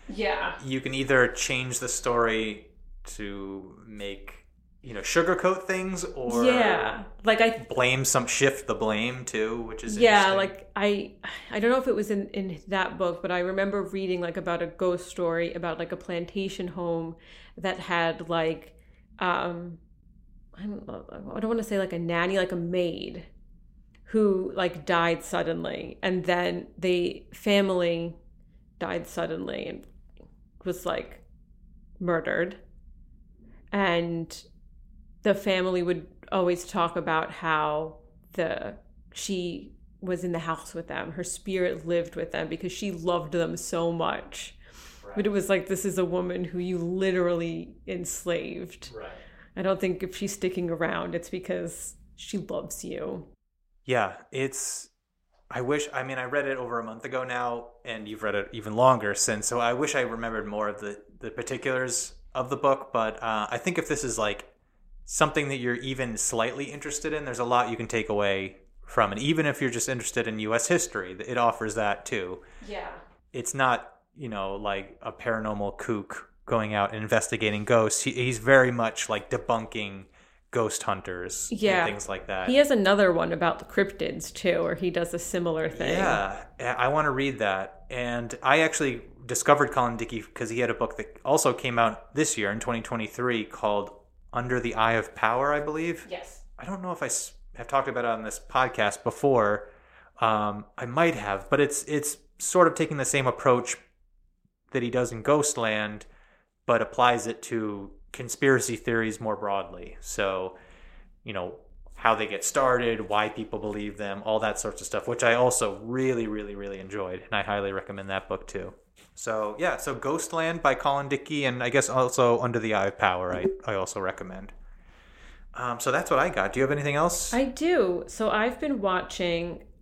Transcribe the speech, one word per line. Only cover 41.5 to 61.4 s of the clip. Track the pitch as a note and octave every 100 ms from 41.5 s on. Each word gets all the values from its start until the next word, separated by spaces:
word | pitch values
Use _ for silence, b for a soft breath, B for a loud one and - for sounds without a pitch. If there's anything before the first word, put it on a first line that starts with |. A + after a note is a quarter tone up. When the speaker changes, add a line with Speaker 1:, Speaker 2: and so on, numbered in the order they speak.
| F#3 F3+ - D#3
Speaker 1:
lived | E3+ E3+ -
with | -
them | - D#3+
because | E3 F#3+
she | - G3+
loved | F3 E3 F3 D#3
them | E3+ E3 E3
so | - E3+ E3+
much. | E3+ D#3+ - - - - - B B B B
Speaker 2:
Right. | - -
Speaker 1:
But | G#3
it |
was | G3+ G3
like, | G3 -
this | F#3+ G3+
is | E3
a | F3+
woman | F3+ F3+ F3+
who | F3+ F3
you | F3+ F3+
literally | E3+ F#3 F#3+ F#3 F3 F3 E3+ E3 E3 - -
enslaved. | F3+ F3 - F3 E3+ - - F3 - - -
Speaker 2:
Right. | - B B B B -
Speaker 1:
I |
don't | F#3+ F#3+
think | F#3+ F3+
if | F#3 -
she's | G3
sticking | - F3+ F#3 F3
around, | E3 E3 E3+ F3 E3+
it's | E3+
because | F#3 F3+ F3+ E3+ - - - - -
she | - G3+
loves | - - - -
you. | - - D3+ E3+ - - _ _ _ _ -
Speaker 2:
Yeah, | B2 G2+ - -
it's, | C3+ C3+ - - - - _ _ _ _ _ -
I | -
wish, | B2 D3 D3
I | C3+
mean, | C3 C3
I | B2+
read | C#3+ C#3
it | C3
over | B2 A#2
a |
month | A2+ A2+ C3
ago | C3
now, | B2+ B2 B2 A#2 - - B2+
and | A2+ G#2+
you've | G#2+
read | G#2+ G2+
it | G2
even | A#2 G#2+ G#2+
longer | C3 B2 G#2
since, | G2 - G#2+ G#2+
so | A#2+
I | A#2
wish | B2 D3 D3
I |
remembered | B2 A2+ A2+ A2+ G#2
more | G#2 G#2
of | G#2
the, | G#2 E2+ - -
the | A#2
particulars | A2